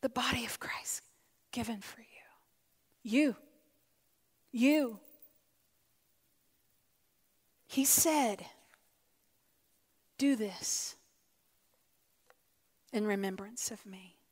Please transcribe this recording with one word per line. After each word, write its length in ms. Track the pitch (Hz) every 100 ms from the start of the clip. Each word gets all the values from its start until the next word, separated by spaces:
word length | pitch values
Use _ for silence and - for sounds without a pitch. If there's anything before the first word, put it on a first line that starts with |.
The 80 | 262
body 380 | 240 240 262 233
of 120 | -
Christ 440 | - - - - - _ _ _ _
given 300 | - 226 220
for 180 | 190 -
you. 60 | - - - _ _ _ _ _ _ _
You. 340 | 226 233 302 214 - _ _ _ _ _ _ _ _ _ _
You. 480 | 240 254 302 269 208 - - - _ _ _ _ _ _ _ _ _ _ _ _ _ _ _ _ _ _ _ _ _ _ _ _
He 180 | -
said, 640 | 269 - 330 311 254 202 - - _ _ _ _ _ _ _ _ _ _ _ _ _ _ _ _
"Do 180 | 277
this 640 | 262 214 180 - - - - _ _ _ _ _ _ _ _ _ _ _ _ _ - _ _ _ _ _
in 120 | 240 214
remembrance 640 | 196 196 190 202 240 -
of 140 | 220
me." 320 | 208 190 185 _ _